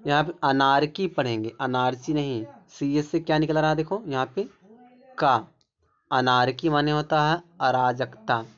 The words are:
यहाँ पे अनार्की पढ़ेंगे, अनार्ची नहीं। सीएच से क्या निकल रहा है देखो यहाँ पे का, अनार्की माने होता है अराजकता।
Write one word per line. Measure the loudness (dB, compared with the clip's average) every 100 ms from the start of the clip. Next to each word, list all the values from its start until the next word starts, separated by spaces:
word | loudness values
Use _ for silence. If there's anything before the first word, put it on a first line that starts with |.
| 0
यहाँ | 0
पे | 0 -2
अनार्की | 0 2 4 4 2 -2 -4
पढ़ेंगे, | -2 -2 -2 -4 -6
अनार्ची | -4 0 0 -2 -4
नहीं। | -2 -2 -4 -8 -14 _
सीएच | -8 -2 -2
से | -2 -4
क्या | 0 0
निकल | 2 2
रहा | 2
है | 0
देखो | -2 -6 -4
यहाँ | -4 -4
पे | -4 -8 _ _ -20 -20 _ -20 -2
का, | 2 2 -2 _ _ _ _ _ _
अनार्की | 0 2 4 2 0 0
माने | 0 2
होता | 0 0 0
है | 2 0 -6 _
अराजकता। | 0 2 0 0 -6 -8 -4 -4 -4